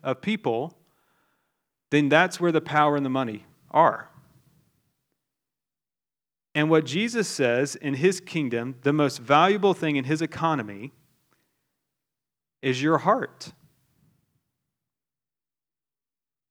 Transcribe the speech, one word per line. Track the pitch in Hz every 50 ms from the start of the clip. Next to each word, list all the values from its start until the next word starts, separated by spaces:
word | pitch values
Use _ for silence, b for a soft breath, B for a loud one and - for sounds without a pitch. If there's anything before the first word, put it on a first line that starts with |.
| -
of | 131 127 -
people, | - 202 220 202 - 127 113 113 143 170 - _ _ _ _ _ _ _ _ _ _ _ _ _ _ _ _ _ _ _ _ _ _ -
then | 143 151 147 135
that's | 147 160 185 180 - -
where | 175 175
the | 160 156
power | 160 160 151 151 151 147 147
and | 143 139
the | 131
money | 131 135 131 113 104 104 - _ _ _ _ -
are. | - 151 165 120 - - - - _ - _ _ _ _ _ _ _ _ _ _ _ _ _ _ _ _ _ _ _ _ _ _ _ _ _ _ _ _ _ _ _ _ _ _ _ _ _ _ _ _ _ _ _ _ _ _ -
And | 147 151 156
what | 160 160 147
Jesus | 127 139 185 226 240 240 233 185 -
says | - - 135 120 120 127 147 135 -
in | - 147 143 139
his | 127 156 190 190 190
kingdom, | - - - 160 147 123 117 117 117 131 131 123
the | - 143
most | 147 151 147 135 - -
valuable | 120 123 143 151 170 196 208 208 202 196 175
thing | - 170 156 147
in | 135 127
his | 135 156 156
economy | 165 156 - - 165 165 156 135 107 104 101 98 117 139 _ _ _ _ _ _ _ _ _ _ _ _ _ _ _ _ _ _ _ _ _ _ _ _ _ _ _ _ _ _ _ _ _ -
is | - 135 127 127 139
your | 156 160 135
heart. | - 185 226 262 165 - - - - - - _ _ _ _ _ _ _ _ _ _ _ _ _ _ _ _ _ _ _ _ _ _ _ _ _ _ _ _ _ _ _ _ _ _ _ _ _ _ _ _ _ _ _ _ _ _ _ _ _ _ _ _ _ _ _ _ _ _ _